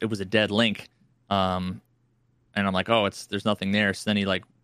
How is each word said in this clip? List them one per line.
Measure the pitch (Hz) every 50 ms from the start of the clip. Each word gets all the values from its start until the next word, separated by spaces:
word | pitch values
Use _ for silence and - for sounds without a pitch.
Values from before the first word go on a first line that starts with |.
| -
it |
was | 110 110 101
a | 98
dead | 95 107 107 107 98
link. | 101 104 117 110 101 - - - _ _ _ _ _ _ _ -
Um, | 101 98 95 92 92 92 92 92 92 - - _ _ _ _ _ _ _ _ _ _ _ _ _ -
and | 104 101
I'm | 98 92
like, | 92 92 110
"Oh, | 117 113 104
it's, | 98 - - -
there's | - - 98 -
nothing | 110 104 - 98 98 98
there." | 104 107 98 95
So | - - 107
then | 107 101
he, | 101
like, | 98 95 92 - - _ _